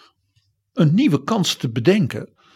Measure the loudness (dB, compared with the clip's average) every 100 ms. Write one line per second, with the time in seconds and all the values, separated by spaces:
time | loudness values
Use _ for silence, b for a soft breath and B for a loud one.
0 | B _ _ _ _ _ _ 0 2 2
1 | 2 0 -2 -2 -2 -4 -6 -2 0 2
2 | 0 -4 -12 b b